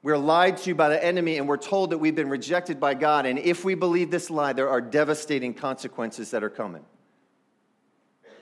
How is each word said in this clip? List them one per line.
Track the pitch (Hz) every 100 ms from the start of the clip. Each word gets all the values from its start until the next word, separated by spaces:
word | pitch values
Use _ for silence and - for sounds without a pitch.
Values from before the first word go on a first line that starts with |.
We're | 143 147
lied | 143 165 185 185
to | 185
by | 160 151
the | 151
enemy, | 175 180 165 156
and | 143
we're | 143
told | - 196 185
that | 160
we've | 156
been | 156 139
rejected | 135 135 175 175 143
by | 143
God. | 131 151 151 131
And | 131
if | 170 170
we | 190
believe | 180 175 170 170
this | 170 -
lie, | 160 143
there | 127 135
are | 127
devastating | 120 147 151 151 151 143 123
consequences | 113 139 131 - - 113 113 107
that | 113
are | 104
coming. | - 104 82 - _ _ _ _ _ _ _ _ _ _ _ _ _ - -